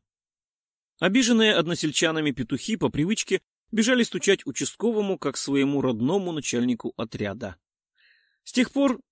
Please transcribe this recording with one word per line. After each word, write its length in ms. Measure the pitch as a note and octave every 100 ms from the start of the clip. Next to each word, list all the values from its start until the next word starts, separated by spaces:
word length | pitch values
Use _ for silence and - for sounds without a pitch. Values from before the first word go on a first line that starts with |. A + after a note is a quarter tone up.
| _ _ _ _ _ _ _ _ _ -
Обиженные 560 | F3 A#3 A#3 A3+ A3 F3+
односельчанами 760 | E3 E3+ D#3 - E3 D#3+ D3+
петухи 460 | C3 A#2 C3+ - G#3+
по 140 | C3
привычке 520 | C#3+ E3 A3 - F#3 _ _ -
бежали 320 | G#3+ A3 B3+
стучать 420 | A3 F3 G3 F#3+ -
участковому, 720 | - C#3+ - A#2+ G#2+ G#2 -
как 180 | C#3+ -
своему 460 | - C#3 C#3 C#3+
родному 500 | C3 A2 B2+ G3 F3
начальнику 640 | D#3 - A#2+ B2 A#2 A#2+ -
отряда. 640 | A2+ A2+ G2+ G2+ G2 - _ _ _ _ _ _ _ _ -
С 60 |
тех 180 | B3 A#3+
пор 300 | C4+ C#4 A3 _